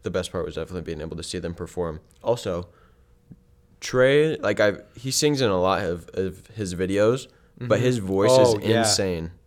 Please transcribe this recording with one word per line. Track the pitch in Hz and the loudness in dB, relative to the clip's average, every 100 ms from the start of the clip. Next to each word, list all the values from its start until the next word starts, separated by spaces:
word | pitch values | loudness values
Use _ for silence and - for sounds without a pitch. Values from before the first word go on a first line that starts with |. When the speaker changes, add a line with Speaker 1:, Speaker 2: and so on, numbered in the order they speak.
Speaker 1:
the | - | -4
best | 90 90 | -4 -4
part | 92 82 | -6 -6
was | 80 | -6
definitely | 82 90 | -8 -8
being | 80 80 | -8 -8
able | 78 80 | -8 -10
to | |
see | - 92 | -10 -8
them | 85 | -8
perform. | 85 87 - 85 78 _ _ | -8 -10 -6 -6 -6 _ _
Also, | - 117 107 87 92 _ _ _ _ _ _ - _ _ _ _ | -2 -2 -2 -6 -8 _ _ _ _ _ _ -20 _ _ _ _
Trey, | - 127 127 143 156 156 | -6 2 4 4 2 0
like, | 104 107 | -2 2
I've, | 104 95 - - | 2 0 -10 -12
he | 127 | -6
sings | 131 151 143 | 0 0 2
in | 123 | 0
a | 92 | 2
lot | 92 92 | 2 0
of, | 95 85 82 | -2 -6 -8
of | - 95 - - | -6 -6 -6 -18
his | - 98 90 | -8 -8 -4
videos, | 92 98 110 131 - _ _ - | -2 2 2 2 -4 _ _ -14
but | 123 107 | -2 2
Speaker 2:
Mm-hmm. | |
Speaker 1:
his | 123 123 | 2 0
voice | 95 95 107 | -2 2 6
is | 131 127 107 | 6 6 4
Speaker 2:
Oh, | |
yeah. | 101 113 | 2 2
Speaker 1:
insane. | 110 104 98 87 82 - | 2 0 0 -2 -6 -12